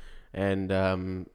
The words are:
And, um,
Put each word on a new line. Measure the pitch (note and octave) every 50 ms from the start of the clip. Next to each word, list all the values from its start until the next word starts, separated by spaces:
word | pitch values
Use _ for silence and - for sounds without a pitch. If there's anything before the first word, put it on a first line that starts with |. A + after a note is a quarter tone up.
| - - - - - - -
And, | - G2 G2 G2 G2 F#2+ F#2+ G2
um, | F#2+ F#2+ F#2+ F#2+ F2+ F2+ F#2 F#2 F#2 F2+ - -